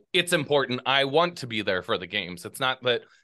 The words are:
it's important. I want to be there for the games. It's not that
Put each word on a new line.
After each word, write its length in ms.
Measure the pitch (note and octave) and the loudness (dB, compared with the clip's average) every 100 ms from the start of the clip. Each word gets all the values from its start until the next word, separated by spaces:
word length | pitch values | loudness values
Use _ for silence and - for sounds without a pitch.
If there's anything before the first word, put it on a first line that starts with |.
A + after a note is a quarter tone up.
| _ | _
it's 180 | F3 F3 | 0 2
important. 500 | F3 C3+ C#3+ B2 B2 B2 | 0 2 2 2 -2 2
I 200 | C#3 C#3 | 2 4
want 320 | D3 F3 E3+ | 2 2 -2
to 80 | B2 | -6
be 160 | A2 | -2
there 180 | G2+ F#2 | 0 -2
for 160 | - G2 | 0 -4
the 80 | F2+ | -2
games. 400 | G2+ F2 F2 G#2+ | -4 -4 -8 -12
It's 140 | - | -4
not 240 | C3 B2+ | -2 0
that 180 | B2 A#2 - _ | 0 -2 -4 _